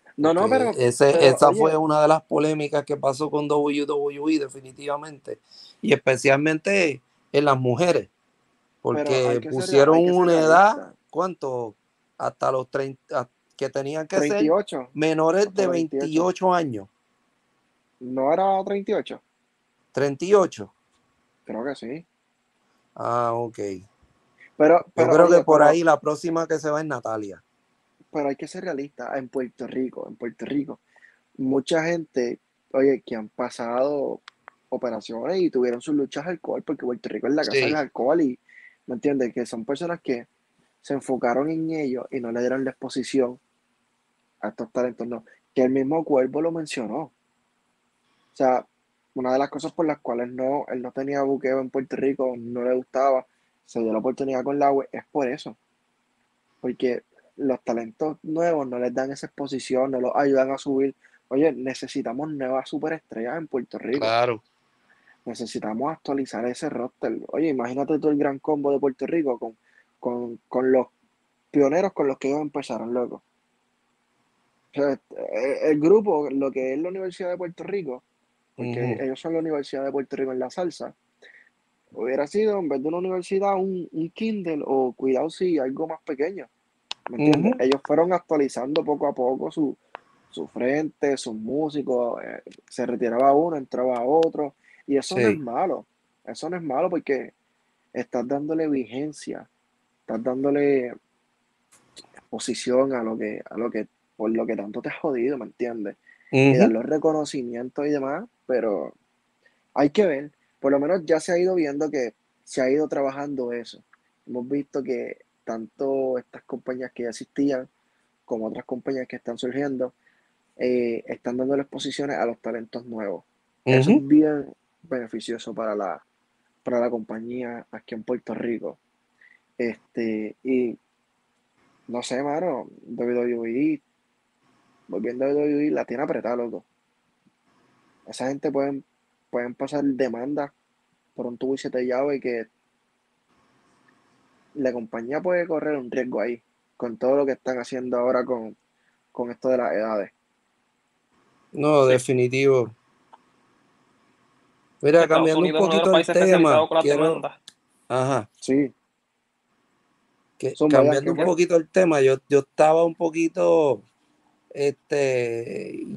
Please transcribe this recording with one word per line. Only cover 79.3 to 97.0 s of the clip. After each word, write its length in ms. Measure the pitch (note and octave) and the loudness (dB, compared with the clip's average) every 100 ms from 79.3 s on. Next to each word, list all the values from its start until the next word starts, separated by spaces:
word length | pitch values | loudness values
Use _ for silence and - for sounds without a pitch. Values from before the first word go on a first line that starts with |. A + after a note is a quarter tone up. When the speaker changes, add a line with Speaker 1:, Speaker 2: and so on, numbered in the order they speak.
Speaker 1:
la 60 | E3 | -4
Universidad 440 | D#3+ D3 C#3 C3+ C#3 | -2 -4 -4 -6 -4
de 60 | |
Puerto 240 | C#3 C3 C#3 | -4 -6 -6
Rico 160 | C3 | -4
en 80 | B2+ | -4
la 100 | B2+ | -6
salsa, 440 | - F3+ - B2 - _ _ - - _ _ _ _ _ | -4 -6 -6 -14 -14 _ _ -20 -20 _ _ _ _ _
hubiera 320 | - A#2 C3+ D3 | -8 -4 -2 -2
sido, 320 | G3+ A3 G3+ | 0 0 0
en 100 | D#3+ | -2
vez 120 | C3+ | -2
de 60 | D3+ | -2
una 100 | F3 | -4
universidad, 580 | F#3 F#3 F3 F#3+ G3+ G3 | -4 -4 -2 0 0 0
un, 320 | F#3+ F#3 - | -2 -4 -8
un 180 | D#3+ E3+ | -6 -8
Kindle 540 | - A3 G#3 E3+ D3+ - | -4 -4 -2 -4 -4 0
o, 280 | C3+ B2+ | 2 2
cuidado, 360 | - C3+ B2+ D#3 | 0 0 0 0
sí, 280 | - F#3 D#3 | -2 0 0
algo 300 | C3 C#3 D#3+ | -2 -4 -6
más 120 | D#3+ | -8
pequeño. 460 | - C3+ D#3+ G3 B2 _ _ _ - - - | -8 -4 -4 -4 -16 _ _ _ -18 -16 -10
¿Me 80 | A#2+ | 2
entiendes? 360 | D3+ D3 G3 | 6 6 4
Speaker 2:
Ujú. 100 | B3+ | 2
Speaker 1:
Ellos 180 | C3 C#3 | 2 2
fueron 300 | - D3 F3 | 2 2 4
actualizando 720 | F3 - D#3 C3+ B2+ C3 D#3+ C3 | 0 0 0 0 -2 -2 -2 0
poco 220 | C#3+ D3 | -2 -2
a 60 | |
poco 380 | C3+ B2+ - D#3+ | 0 -2 0 -4
su, 240 | E3 C#3 - _ - _ _ _ | -2 -4 -4 _ -20 _ _ _
su 180 | - D2 | -12 -10
frente, 720 | A2 B2 D3 D#3 - C#3+ C3+ | -2 0 0 -2 -2 0 0
sus 180 | B2 A2 | -4 -8
músicos, 840 | A2 C#3 D#3 C#3+ C3 B2 A#2+ - | -4 -4 -2 -4 -2 0 0 -4
eh, 180 | - A1+ - - _ | -10 -14 -16 -20 _
se 160 | - B2 | -6 -4
retiraba 480 | A#2 A#2+ A#2 C#3 | -2 -2 4 6
uno, 240 | C#3+ E3+ D3+ | 6 4 -2
entraba 440 | B2+ B2 B2+ A#2+ | -6 -4 -2 0
otro, 500 | B2 D#3+ E3 - C#3 _ _ _ - | 2 2 2 0 -8 _ _ _ -2
y 100 | C#3 | -2
eso 220 | - F#3 | 0 2
no 80 | B2 | 2
Speaker 2:
Sí. 60 | |
Speaker 1:
es 60 | E3+ | 2
malo, 460 | B2 B2+ F#3 C#3 - _ _ _ - | -2 -2 -2 -4 -8 _ _ _ -16
eso 240 | A#2 D#3+ | -10 -8
no 60 | F3+ | -8
es 60 | |
malo 260 | D#3+ C3 F3+ | -4 -2 0
porque 440 | E3 | -2